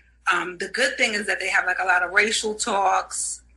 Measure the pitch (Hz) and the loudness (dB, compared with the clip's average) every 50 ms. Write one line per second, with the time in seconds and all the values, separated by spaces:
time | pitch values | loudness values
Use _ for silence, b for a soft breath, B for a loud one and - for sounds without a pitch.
0 | _ _ _ _ - 190 185 170 170 180 180 175 196 - - 226 262 269 262 - | _ _ _ _ -2 0 0 0 0 -4 -6 -8 -8 -6 -2 0 0 0 0 0
1 | 247 233 214 208 208 - 185 185 190 190 196 185 - 180 185 185 185 190 180 180 | 0 0 0 -2 -2 -2 -4 -2 -2 0 0 0 2 0 0 0 2 2 2 2
2 | 180 170 185 208 208 226 214 - - 214 214 214 - 240 202 196 196 185 190 190 | 2 2 2 4 4 4 2 0 -2 -2 -4 -4 -2 0 0 2 4 4 2 2
3 | - - - - - - - - - _ _ | 0 -4 -6 -6 -6 -6 -8 -10 -14 _ _